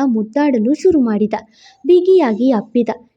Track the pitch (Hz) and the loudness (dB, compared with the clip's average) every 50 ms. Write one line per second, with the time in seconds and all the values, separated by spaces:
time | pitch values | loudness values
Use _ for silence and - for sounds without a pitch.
0 | 269 269 233 220 214 220 - 285 294 294 262 233 208 233 294 - - 381 339 302 | -2 -2 -2 -2 -4 -4 -2 -2 0 0 0 0 0 -2 -2 0 0 0 2 2
1 | 254 226 214 202 214 208 220 - - _ _ _ _ _ _ _ _ 269 349 359 | 0 0 0 -2 -2 -4 -4 -8 -10 _ _ _ _ _ _ _ _ 2 2 2
2 | 359 370 381 370 320 240 220 196 240 262 262 208 196 - _ 247 233 208 - - | 4 4 2 2 2 0 -2 -2 0 0 0 -2 -4 -4 _ -4 -2 -2 -6 -10
3 | - _ _ | -12 _ _